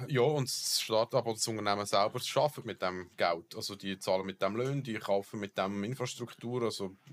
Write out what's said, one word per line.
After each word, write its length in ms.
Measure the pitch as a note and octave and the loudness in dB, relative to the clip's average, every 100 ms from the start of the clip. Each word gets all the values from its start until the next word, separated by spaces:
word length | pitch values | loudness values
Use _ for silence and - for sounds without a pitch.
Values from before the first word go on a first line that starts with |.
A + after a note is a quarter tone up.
| C3 | 0
ja, 140 | B2+ | 4
und 260 | C#3 D3+ B2 | 4 4 0
das 340 | - - - | -2 0 0
Startup 460 | - A2 - C3 A2+ | 2 2 4 2 0
oder 80 | |
das 140 | G#2+ - | -2 -2
Unternehmen 360 | A2 G#2 G2+ | 0 2 0
selber, 360 | G2+ G2+ G#2 B2 | 4 4 4 0
das 160 | - C#3 | -2 2
arbeitet 300 | D3 - A2+ | 2 0 -8
mit 140 | F#2 | -2
dem 300 | F#2 F#2 F2 - | -2 -2 -6 0
Geld. 400 | F2+ E2+ - A2 | 2 2 -4 -10
Also 180 | - | -8
die 240 | G2 G2 F#2+ | -6 -6 -2
zahlen 260 | - F#2+ | 2 2
mit 160 | F#2+ F#2 | 0 -2
dem 140 | G2 | 0
Löhne, 280 | A2 C3 C#3+ | 0 -2 -2
die 120 | A#2 | -4
kaufen 460 | G#2+ A2 G2+ - A2 | -4 0 0 0 -6
mit 180 | G2+ - | -6 -2
dem 240 | G2 G2+ | -2 -2
Infrastruktur, 800 | G#2 C3 B2 - A#2 - A#2+ B2 | -4 -4 -6 -6 -10 -8 -6 -2
also 320 | A2+ - F#2+ F#2+ - | -2 -4 -8 -10 -18